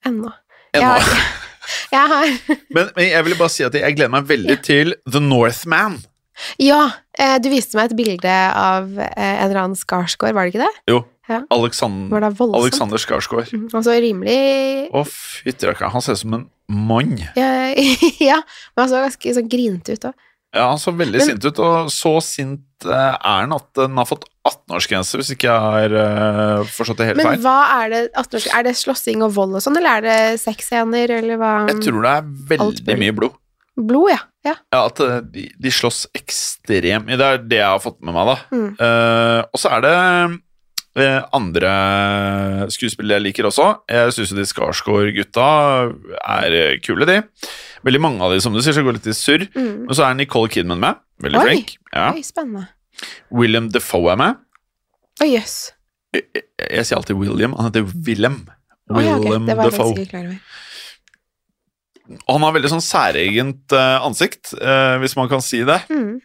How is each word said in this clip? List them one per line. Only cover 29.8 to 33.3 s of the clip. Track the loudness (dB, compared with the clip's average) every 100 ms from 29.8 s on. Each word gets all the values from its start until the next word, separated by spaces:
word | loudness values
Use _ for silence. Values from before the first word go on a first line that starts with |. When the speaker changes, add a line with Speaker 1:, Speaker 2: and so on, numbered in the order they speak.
| 2 2
Speaker 1:
er | 2
det | 2 2 0
sexscener, | -6 -8 -4 -2 0 0 0 -2
eller | -2 0
hva? | 0 2 0
Speaker 2:
Jeg | 0
tror | 0 2
det | 2
er | 2
Speaker 1:
Alt | -2 -14 -2
Speaker 2:
veldig | 0 0 -2 -4
Speaker 1:
mulig. | 0
Speaker 2:
mye | 0 0
blod. | -2